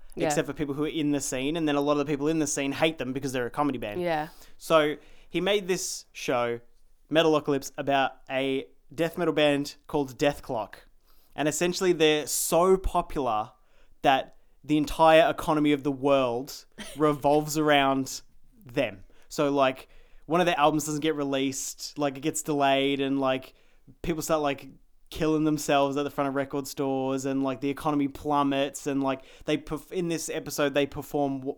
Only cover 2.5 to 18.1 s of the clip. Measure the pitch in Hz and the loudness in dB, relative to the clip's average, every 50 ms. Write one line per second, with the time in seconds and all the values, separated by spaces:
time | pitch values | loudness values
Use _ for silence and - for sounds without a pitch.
2.5 | - 147 139 139 135 131 165 165 160 - 131 127 131 135 135 139 127 131 123 117 | -2 -2 -4 -4 -2 0 0 0 0 -2 -6 -6 -6 -6 -6 -4 -4 -4 -4 -4
3.5 | - - 147 143 - 120 110 104 104 175 180 175 165 151 151 160 - - - - | -2 -2 -2 0 -2 -4 -6 -8 -6 -4 -2 -2 -2 -2 -4 -6 -10 -18 -20 -20
4.5 | - - - - 170 160 151 151 147 - - - - - - - - 170 175 196 | -20 -12 -2 2 4 4 4 2 0 -4 -10 -18 -20 -20 -14 -8 -4 -2 0 0
5.5 | 208 208 190 175 185 170 - - - - - _ - - - - 139 123 120 120 | 0 0 0 -2 -4 -4 -4 -6 -8 -10 -12 _ -18 -10 -4 -2 0 0 0 -2
6.5 | 120 117 - - - - - - _ - _ - 143 160 165 160 156 147 147 - | -2 -6 -8 -16 -20 -20 -20 -20 _ -20 _ -2 2 4 4 4 4 2 2 0
7.5 | 143 135 135 - - - 143 135 139 139 135 123 - - - - 139 131 135 135 | -2 -2 -2 -6 -10 -8 -4 0 2 2 2 0 -2 -8 -12 -6 -4 -2 -2 -2
8.5 | 135 135 - - _ _ _ - - - 165 160 165 - 175 165 147 151 151 147 | -2 -4 -4 -8 _ _ _ -12 -6 -4 -4 -4 -2 -2 -2 0 2 4 4 4
9.5 | 143 139 143 143 - - _ - - 151 143 131 123 - 151 143 147 - - - | 4 2 -2 -4 -8 -16 _ -6 -4 -2 -2 -4 -4 -2 0 0 0 -2 -6 -8
10.5 | 135 113 104 92 - - - - _ - _ _ - - - _ - - 143 151 | -6 -6 -6 -8 -12 -20 -20 -20 _ -20 _ _ -20 -20 -20 _ -6 -2 -2 -2
11.5 | 143 - 175 180 175 - 190 180 175 151 160 156 151 151 139 117 - - - - | 0 0 0 0 0 2 2 2 4 4 6 4 4 4 0 -2 -4 -4 -2 2
12.5 | 180 165 175 190 190 185 - - - 175 165 - - 160 135 123 110 107 110 117 | 2 4 6 6 4 4 2 0 -2 -2 -2 -2 -2 -2 -2 0 0 -2 -2 -4
13.5 | - _ _ _ - - - - - - - 147 135 131 - - - - - _ | -8 _ _ _ -20 -20 -20 -20 -8 0 2 4 4 4 2 -2 -10 -20 -20 _
14.5 | _ _ - 131 151 156 147 135 - - 160 160 160 160 165 143 147 - - - | _ _ -4 0 0 0 0 0 2 4 6 8 8 8 8 6 2 -2 -2 0
15.5 | 156 151 147 147 147 139 135 147 139 127 131 143 139 135 131 123 117 120 139 147 | 2 2 4 2 2 2 0 -2 -4 0 2 4 4 4 4 2 0 -2 -6 -8
16.5 | - - - _ _ - - - - 135 151 151 147 143 117 143 147 151 151 156 | -12 -18 -18 _ _ -16 -14 -10 -4 0 2 2 2 2 2 4 4 4 2 0
17.5 | 147 156 151 151 147 143 139 135 135 135 135 - | 0 0 2 4 4 6 4 4 2 0 -2 -4